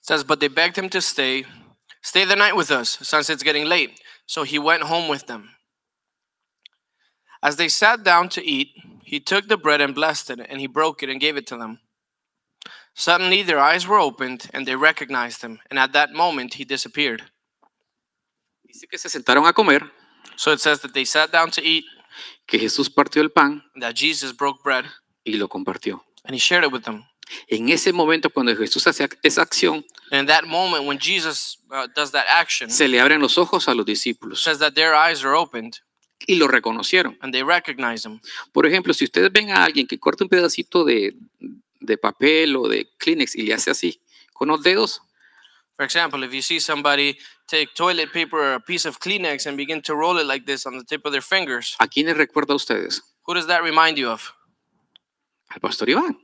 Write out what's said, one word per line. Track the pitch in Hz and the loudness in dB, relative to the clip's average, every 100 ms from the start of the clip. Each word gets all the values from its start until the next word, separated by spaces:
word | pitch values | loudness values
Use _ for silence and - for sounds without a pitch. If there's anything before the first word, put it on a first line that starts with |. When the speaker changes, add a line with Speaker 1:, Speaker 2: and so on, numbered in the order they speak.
| - | -2
Speaker 1:
says, | 160 | -2
"But | 135 151 | 0 0
they | 143 | 0
begged | 135 170 175 | 2 0 0
him | 185 | -4
to | 185 | -2
stay, | - - 131 131 131 - _ _ _ - | -2 0 -2 -2 -6 -18 _ _ _ -14
stay | - 180 | -2 0
the | 190 202 | 2 4
night | 208 196 | 4 2
with | 147 | 0
us, | 139 117 - | 0 0 -4
since | - 156 143 | -2 -2 0
it's | 151 | -2
getting | 139 147 151 | 0 0 0
late." | 180 123 - - - - | 0 0 -8 -20 -20 -10
So | - | -8
he | 139 147 | -4 -2
went | 151 165 | 2 0
home | 151 165 165 | 0 -4 -2
with | 139 - | -6 -6
them. | 117 107 _ _ _ _ _ _ _ _ _ _ _ _ _ _ _ _ _ _ - | -16 -16 _ _ _ _ _ _ _ _ _ _ _ _ _ _ _ _ _ _ -4
As | 143 147 | -2 0
they | 165 | 0
sat | - 208 233 | 4 4 4
down | 190 170 180 | 4 4 2
to | - | -4
eat, | 175 135 143 - - - | -4 -4 -4 -8 -20 -20
he | - 147 | -10 -10
took | - 196 202 | -2 -2 0
the | 214 | 0
bread | 156 147 | 2 2
and | 143 | 2
blessed | 135 156 151 - | 0 -2 -2 -6
it, | 123 120 | -12 -12
and | 135 | -10
he | 135 | -8
broke | 127 160 151 | 0 -2 -2
it | 135 | -8
and | 131 | -2
gave | 147 143 | -2 -2
it | 120 | -8
to | 120 | -12
them. | 113 113 _ _ _ _ _ _ _ _ - - _ | -12 -14 _ _ _ _ _ _ _ _ -20 -20 _
Suddenly | - - 175 185 190 | -6 0 2 4 2
their | 185 151 | 2 4
eyes | 143 175 180 | 4 2 2
were | 208 | 2
opened, | 151 117 127 123 - | 2 -2 -8 -8 -12
and | 139 131 | -10 -6
they | 131 | 2
recognized | 156 151 131 135 120 113 | 2 2 -4 -4 -4 -8
him, | 117 110 _ | -14 -16 _
and | 139 | -2
at | 131 | 2
that | 143 147 | 2 0
moment | 147 175 147 123 | 0 -2 -2 -8
he | 131 | -12
disappeared. | 131 135 127 147 147 113 - _ _ _ _ _ _ _ _ _ _ _ _ _ _ | -8 -6 -6 -4 -4 -4 -12 _ _ _ _ _ _ _ _ _ _ _ _ _ _
Speaker 2:
Dice | - - | -20 -16
que | - | -12
se | 165 | -8
sentaron | 147 - 131 160 | -6 4 6 6
a | |
comer, | 175 202 143 - _ _ _ - - | 4 6 4 2 _ _ _ -20 -4
Speaker 1:
So | - | 0
it | 147 | 2
says | 156 147 | 2 0
that | 135 | -2
they | 135 | -4
sat | 127 151 156 | 0 2 2
down | 165 165 | 2 2
to | 165 | 0
eat, | 156 160 - - _ - - - - | 0 -2 -4 -20 _ -20 -20 -20 -4
Speaker 2:
que | 110 | -2
Jesús | 107 - 139 | 0 -2 -2
partió | - 139 151 | 0 0 2
el | 151 | 2
pan | 165 143 147 _ - | 4 4 2 _ -10
Speaker 1:
that | 120 117 | -8 -2
Jesus | 151 147 135 | -2 -2 -6
broke | 123 143 139 | -2 -4 -2
bread, | 143 127 123 - _ _ - | -2 -2 -4 -16 _ _ -6
Speaker 2:
y | 107 | -4
lo | 98 | -4
compartió. | 92 95 95 - 95 _ _ | -6 -8 -6 -8 -10 _ _
Speaker 1:
and | - | -12
he | 131 | -2
shared | - 180 | 2 4
it | 156 | 2
with | 127 | -2
them. | 113 107 - _ - - - | -10 -12 -16 _ -20 -20 -6
Speaker 2:
En | 110 117 | -2 0
ese | 165 - | 2 2
momento, | 180 156 160 151 | 2 2 2 0
cuando | - 120 107 | 0 -2 0
Jesús | 107 127 - | -2 0 0
hace | - | 0
ac-, | 139 - | -4 0
esa | 151 143 | 0 2
acción, | 165 - 180 156 - - - | 0 0 0 -2 -10 -20 -4
Speaker 1:
In | 139 139 | -2 2
that | 156 | 2
moment | 156 165 185 165 143 | 2 -2 0 -2 -4
when | 139 | -4
Jesus, | 160 190 160 143 - - _ | -2 -2 -2 -4 -6 -8 _
uh, | 135 123 | -8 -6
does | 147 147 | -4 -2
that | 143 120 | 0 4
action, | 156 165 - 117 | 2 2 -4 -2
Speaker 2:
se | 120 143 | 2 4
le | 127 | 6
abren | 131 151 | 6 6
los | 139 - | 4 2
ojos | 175 185 - | 2 2 0
a | |
los | 120 | 0
Speaker 1:
it | 104 | 0
Speaker 2:
discípulos | 104 - 113 113 - | -2 -4 -6 -8 -4
Speaker 1:
says | 165 147 | -2 0
that | 151 | 0
their | 143 160 | 2 4
eyes | 151 165 156 | 4 4 2
are | 135 | 0
opened | 147 170 120 113 - _ _ _ _ - | 0 0 -8 -12 -16 _ _ _ _ -2
Speaker 2:
y | 185 | 2
lo | 143 | 4
reconocieron. | 127 113 113 98 185 147 - | 4 0 -4 0 0 0 -6
Speaker 1:
and | 131 | -6
they | 127 | -4
recognize | 135 175 170 127 123 113 110 | 2 0 0 -6 -6 -6 -10
him. | 107 - - - | -14 -16 -16 -4
Speaker 2:
Por | - 151 | 2 4
ejemplo, | 185 180 | 2 0
si | - - | 0 0
ustedes | - 190 | 2 4
ven | 196 208 | 4 2
a | 190 | 2
alguien | 170 151 123 | 4 2 -2
que | - | -2
corta | - - | -2 0
un | 190 | 2
pedacito | 185 170 - - 180 | 4 2 -2 -2 2
de, | 151 117 101 - - _ - - _ _ | 2 2 0 -6 -20 _ -18 -18 _ _
de | 107 107 | -4 -2
papel | 101 - 143 156 160 135 | -2 2 2 4 2 0
o | 113 | 0
de | 110 - _ | -2 -4 _
Kleenex | - 160 123 - | -2 0 -2 -2
y | |
le | 110 | -4
hace | 110 - | -2 0
así | 147 87 - _ _ _ | -2 -4 -6 _ _ _
con | - 139 | -6 -2
los | 156 | 0
dedos, | 151 190 220 - _ _ _ _ _ _ _ | 2 2 0 -4 _ _ _ _ _ _ _
Speaker 1:
For | _ 135 | _ -2
example, | 170 165 139 | 0 0 -4
if | 131 | -8
you | 135 | -6
see | 131 170 | -4 -2
somebody | 147 151 147 143 143 139 - _ - | -2 -2 0 2 0 -4 -14 _ -4
take | 160 147 | -2 -2
toilet | - 180 175 151 | -2 0 0 -4
paper | 170 165 160 | -4 -4 -2
or | 143 | -2
a | 127 | -2
piece | - 175 156 | -4 -4 -4
of | 131 | -6
Kleenex | 185 202 175 143 151 | -6 -4 -4 -4 -6
and | 139 | -6
begin | 139 156 | -6 -8
to | - | -4
roll | 151 165 180 | -2 0 0
it | 147 | 0
like | 135 | -4
this | 123 139 135 | -4 -6 -6
on | 127 | -12
the | |
tip | 120 151 147 | -10 -8 -4
of | |
their | 139 | -6
fingers, | - 190 165 123 117 - | -2 -4 -2 -6 -6 -2
Speaker 2:
¿a | 113 | 0
quién | - 160 | 0 0
les | 156 | 0
recuerda | 156 151 139 | 0 0 -2
a | 143 | -2
ustedes? | - 110 87 - _ _ - | -2 -4 -4 -8 _ _ -6
Speaker 1:
who | |
does | 175 160 | -6 0
that | 175 | 0
remind | 165 156 160 151 | 2 4 2 2
you | 123 | -2
of? | 110 - - _ _ _ _ _ _ _ _ _ _ _ | -4 -10 -18 _ _ _ _ _ _ _ _ _ _ _
Speaker 2:
Al | - | -8
pastor | 95 - 110 | -6 -4 0
Iván. | 170 330 - | 0 0 -4